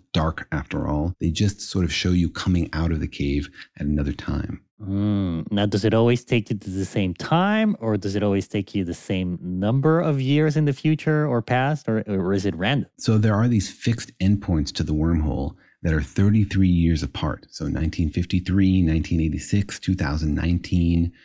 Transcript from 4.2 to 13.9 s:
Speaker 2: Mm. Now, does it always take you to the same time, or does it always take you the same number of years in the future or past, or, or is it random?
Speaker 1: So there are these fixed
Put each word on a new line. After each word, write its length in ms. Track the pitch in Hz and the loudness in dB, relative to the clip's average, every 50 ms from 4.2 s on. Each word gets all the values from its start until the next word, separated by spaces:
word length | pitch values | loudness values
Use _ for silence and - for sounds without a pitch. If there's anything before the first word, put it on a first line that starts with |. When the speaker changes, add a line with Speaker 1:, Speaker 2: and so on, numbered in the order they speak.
| - - 82 71 - - - - - _ _ _ | -6 -4 -4 -4 -4 -6 -8 -12 -14 _ _ _
Speaker 2:
Mm. 680 | 107 95 95 98 101 104 104 101 98 90 82 80 80 - | -8 -4 -2 -2 0 0 0 0 0 -2 -2 -4 -4 -4
Now, 160 | 104 101 104 | -2 -2 0
does 180 | 101 101 104 98 | 0 0 0 2
it 100 | 107 98 | 2 4
always 280 | 113 117 120 120 120 - | 4 4 4 2 2 0
take 280 | - 127 117 104 - | -2 -2 -2 0 -2
you 80 | 110 98 | -6 -6
to 120 | - 98 | -6 -6
the 140 | 92 95 95 | -4 -4 -4
same 300 | 90 - 113 98 92 85 | -4 -2 -2 -2 -2 -4
time, 600 | - - - 156 170 185 202 214 220 220 214 196 - | -6 -4 0 0 2 2 2 2 2 0 0 0 -2
or 160 | 117 113 107 | -2 -2 -2
does 180 | 104 95 101 98 | -2 -2 -4 -2
it 80 | 101 104 | 0 0
always 240 | 104 98 98 92 | 2 0 0 -2
take 280 | - - 107 95 - - | -2 -4 -4 -4 -4 -4
you 100 | 104 92 | -4 -4
the 80 | 85 85 | -4 -6
same 460 | - - - 101 92 92 90 90 82 | -8 -6 -4 -2 -2 -2 -2 -4 -6
number 600 | - 90 90 92 95 104 120 139 135 156 160 165 | -6 -6 -4 -2 0 0 2 2 2 2 2 2
of 200 | 175 139 147 135 | 2 0 0 0
years 340 | 131 131 143 151 156 156 143 | 0 2 2 2 2 2 2
in 100 | 156 156 | 2 0
the 80 | 143 135 | 0 0
future 520 | - - 156 156 151 - 156 156 151 151 | 0 0 0 0 0 0 0 0 0 0
or 140 | 147 123 117 | 0 0 -2
past, 480 | 110 - 123 127 127 139 151 143 - - | -2 0 0 0 0 0 -2 -2 -2 -2
or, 160 | 113 110 - | -2 -2 -2
or 280 | - 101 95 90 90 98 | -2 -2 -2 0 0 0
is 100 | 98 92 | 0 0
it 100 | 101 85 | -2 -2
random? 360 | 80 90 110 143 139 - - _ - | -2 -2 0 0 0 -2 -4 _ -4
Speaker 1:
So 180 | - - 110 | 0 2 2
there 180 | 110 107 110 104 | 4 4 4 2
are 140 | 101 113 123 | 2 2 2
these 220 | 120 107 95 - | 2 2 0 -2
fixed 460 | - - - 117 | -8 -4 -2 -2